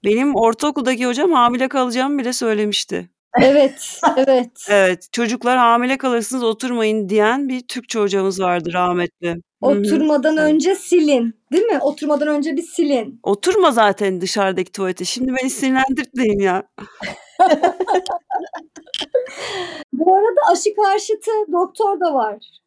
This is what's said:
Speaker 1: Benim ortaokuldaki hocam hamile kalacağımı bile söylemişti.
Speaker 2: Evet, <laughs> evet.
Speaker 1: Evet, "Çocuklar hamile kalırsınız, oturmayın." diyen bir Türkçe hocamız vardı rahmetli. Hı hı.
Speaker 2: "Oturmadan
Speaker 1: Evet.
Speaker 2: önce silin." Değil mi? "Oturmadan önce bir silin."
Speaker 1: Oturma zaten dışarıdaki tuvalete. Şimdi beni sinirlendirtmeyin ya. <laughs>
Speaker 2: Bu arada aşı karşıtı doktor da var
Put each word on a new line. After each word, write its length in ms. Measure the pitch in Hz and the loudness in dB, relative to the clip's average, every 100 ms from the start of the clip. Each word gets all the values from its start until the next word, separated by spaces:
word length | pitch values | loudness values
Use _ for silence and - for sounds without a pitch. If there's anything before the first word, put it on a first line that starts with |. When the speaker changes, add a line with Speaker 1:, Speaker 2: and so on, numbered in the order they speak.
Speaker 1:
Benim 320 | 202 220 277 262 | 0 2 2 2
ortaokuldaki 680 | 226 233 294 285 247 247 247 | 2 2 -2 0 -2 0 -2
hocam 260 | 247 359 | 0 0
hamile 360 | 302 240 247 262 | 2 2 2 -2
kalacağımı 500 | 269 254 233 269 285 | 0 -2 -2 -2 -2
bile 140 | 240 | -4
söylemişti. 800 | 247 233 214 208 202 - 180 180 _ _ - | -2 -2 0 -2 -4 -6 -8 -10 _ _ 0
Speaker 2:
Evet, 580 | 262 285 269 - - - 349 | 4 4 2 0 -12 -2 0
<laughs> 80 | 320 | 2
evet. 340 | 269 262 240 - - | 2 2 0 -8 0
Speaker 1:
Evet, 400 | 202 190 180 - | 2 2 0 -6
"Çocuklar 460 | - 233 247 247 254 | -4 -4 -2 0 2
hamile 400 | 240 233 247 269 | 4 4 2 -2
kalırsınız, 440 | 262 233 214 254 | 0 -2 -2 -2
oturmayın." 640 | 233 220 254 240 220 220 196 | -2 -2 -4 -2 0 0 0
diyen 400 | 214 208 254 277 | 2 2 0 -2
bir 180 | 254 247 | -6 -8
Türkçe 340 | 254 - 226 | -12 -6 -2
hocamız 400 | 202 196 190 185 | 0 0 -2 -2
vardı 320 | 185 175 170 | -2 -2 -2
rahmetli. 560 | 175 180 180 175 - 175 | -2 0 0 -4 -6 -8
Hı 60 | |
hı. 60 | 170 - _ | -8 -10 _
Speaker 2:
"Oturmadan 760 | - 202 202 202 302 294 302 311 | 0 2 2 0 2 2 2 2
Speaker 1:
Evet. 160 | 302 | 2
Speaker 2:
önce 220 | 311 330 | 2 2
silin." 640 | 381 - 359 302 269 233 - _ | -2 0 2 4 2 0 -6 _
Değil 120 | 320 | 0
mi? 140 | 466 285 | 2 0
"Oturmadan 480 | 285 285 302 294 302 | -2 -2 -2 0 0
önce 280 | 294 294 294 | -2 -2 -4
bir 60 | |
silin." 580 | 330 - 294 269 214 - | -6 -2 0 0 -2 -6
Speaker 1:
Oturma 480 | - 202 349 427 359 | -2 -2 0 2 4
zaten 500 | 233 208 196 202 185 | 4 2 2 -2 -2
dışarıdaki 520 | 180 208 190 185 180 | -4 0 0 0 -4
tuvalete. 320 | - 190 180 | -4 -4 -4
Şimdi 300 | 185 - 262 254 | -6 -4 -4 -2
beni 80 | 254 | -2
sinirlendirtmeyin 880 | 254 269 262 262 262 277 254 233 202 | -2 0 0 0 0 -2 0 0 2
ya. 240 | 196 180 - | 2 0 -4
<laughs> 40 | - 202 - - - - - 359 302 349 - 370 370 370 349 - - 349 - - - 320 - 302 494 508 523 440 392 349 330 302 | -14 -20 -14 -14 -14 -12 2 4 4 2 0 -2 -2 -2 -6 -6 -8 -8 -12 -16 -20 -14 -12 -4 -4 -4 -8 -8 -8 -8 -12 -10
Speaker 2:
Bu 220 | 254 339 | -2 2
arada 260 | 381 427 440 - | 4 4 2 2
aşı 180 | 349 415 | 2 0
karşıtı 560 | 415 403 403 415 427 - 427 415 | 0 2 0 -2 -4 -2 -2 0
doktor 480 | 349 370 - 427 381 | -2 -2 -2 -2 0
da 140 | 349 | 0
var 220 | 277 214 208 - _ | 0 -2 -6 -16 _